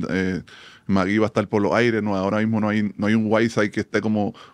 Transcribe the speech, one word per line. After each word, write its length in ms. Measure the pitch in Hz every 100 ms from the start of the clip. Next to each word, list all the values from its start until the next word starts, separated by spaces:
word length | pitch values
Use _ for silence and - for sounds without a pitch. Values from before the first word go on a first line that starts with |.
| -
eh, 320 | 92 92 87 - - - - -
Magui 320 | 98 92 107
va 80 | 107
a 20 |
estar 180 | - 101
por 120 | 110
los 120 | 101
aires, 280 | 98 120 110
no, 140 | 104 95
ahora 220 | 98 107
mismo 220 | 110 110
no 80 | 104
hay, 240 | 107 104 -
no 100 | 104
hay 80 |
un 120 | 110 107
Whiteside 400 | 110 117 113 104
que 100 | 110
esté 200 | 101 110
como, 340 | 110 107 101 - -